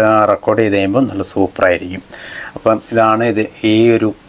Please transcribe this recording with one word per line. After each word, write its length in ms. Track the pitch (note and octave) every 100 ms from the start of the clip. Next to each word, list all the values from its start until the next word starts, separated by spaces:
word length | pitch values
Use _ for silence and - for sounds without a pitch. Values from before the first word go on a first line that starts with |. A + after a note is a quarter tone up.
| A2 A2 G#2
റെക്കോർഡ് 300 | G2 - A2
ചെയ്ത് 120 | A2 G2+
കഴിയുമ്പോൾ 260 | F#2+ A2 B2+
നല്ല 120 | G2 F#2
സൂപ്പറായിരിക്കും. 680 | - F#2 - F#2+ E2+ F2 F2+ - - - - - -
അപ്പം 200 | A2+ A2+ -
ഇതാണ് 320 | A#2 A2 A2 A#2
ഇത്, 100 | G#2+ G#2+ - A2
ഈ 20 | A2 A#2 A2+
ഒരു 140 | A2 G2+